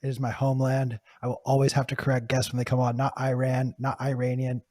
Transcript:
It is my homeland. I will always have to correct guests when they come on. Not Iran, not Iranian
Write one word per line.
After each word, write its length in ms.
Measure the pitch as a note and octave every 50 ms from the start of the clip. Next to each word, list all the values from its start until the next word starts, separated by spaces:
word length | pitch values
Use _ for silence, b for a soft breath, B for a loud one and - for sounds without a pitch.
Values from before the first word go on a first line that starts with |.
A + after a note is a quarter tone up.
| -
It 60 | C3+
is 100 | C3+ A2+
my 100 | C3+ B2
homeland. 680 | G#2 - C3+ C3+ C3+ C3 C3 C3 C3 C3+ C3+ B2+ A#2 A2+ B B B B B
I 40 |
will 140 | B2 B2+ - -
always 280 | - C3 C#3 C3+ C#3 C3
have 140 | C#3 C3+
to 80 | - -
correct 320 | - - - C3+ B2+ A#2
guests 240 | A2+ - B2+ A#2+ -
when 80 | - B2
they 40 | B2
come 160 | - - B2+
on. 160 | B2+ B2 A#2+
Not 180 | A#2+ C3+ C#3 - -
Iran, 540 | C3 C3+ C3 B2 B2+ C3 B2+ B2+ C3 C3 - _
not 200 | B2 C3+ C#3 -
Iranian 640 | C3 C#3 C#3 B2 B2+ B2+ B2+ B2+ C3 B2+ B2+ B2 - _